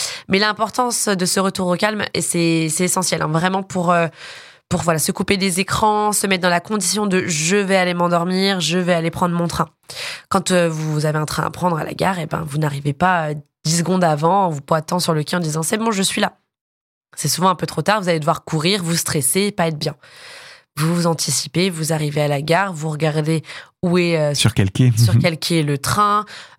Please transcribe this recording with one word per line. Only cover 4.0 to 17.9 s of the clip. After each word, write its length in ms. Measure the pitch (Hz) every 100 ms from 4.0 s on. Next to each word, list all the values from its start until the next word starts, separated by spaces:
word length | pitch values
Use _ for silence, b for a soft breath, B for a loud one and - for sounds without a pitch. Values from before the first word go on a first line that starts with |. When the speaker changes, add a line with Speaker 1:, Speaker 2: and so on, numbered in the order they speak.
| 165 B B B B B -
Speaker 1:
pour, 120 | 180
voilà, 160 | 165 160
se 120 | -
couper 260 | - 190 202
des 220 | 190 175
écrans, 520 | 190 - 214 208 208
se 140 | 202 202
mettre 140 | 185
dans 80 | 180
la 100 | 175
condition 460 | 175 214 180 202 208
de « 180 | 185 185
je 280 | 151 160 202
vais 180 | 190 190
aller 180 | 180
m'endormir, 640 | 175 175 175 175 185 196 190
je 200 | 156 180
vais 140 | 175
aller 180 | 170 165
prendre 240 | 165 175 170
mon 120 | 170
train ». 220 | - 156 _ B B B B B
Quand, 220 | 190 -
euh, 160 | 180 170
vous 360 | 156 156 151 151
avez 140 | 156
un 60 | 151
train 180 | - -
à 40 |
prendre 260 | - 175 160
à 60 |
la 100 | -
gare, 240 | - 180 185
eh 60 | 156
ben, 180 | - 156
vous 100 | 143
n'arrivez 360 | 151 139 143
pas, 360 | 139 180 180 151
euh, 40 | 147 - _
dix 140 | 156 170
secondes 260 | 160 185
avant, 420 | 175 147 165 196 185
en 40 |
vous 120 | 143
pointant 380 | - 160 156 180
sur 140 | 170
le 100 | 156
quai 120 | 151 180
en 40 |
disant « 220 | 160 156
c'est 140 | 160 214
bon, 140 | 226
je 100 | 196
suis 180 | 185 -
là ». 120 | 202 - _ _ _ _ _ _ _ -
C'est 120 | 147
souvent 220 | - 185
un 60 | 175
peu 120 | 165
trop 160 | -
tard, 180 | 156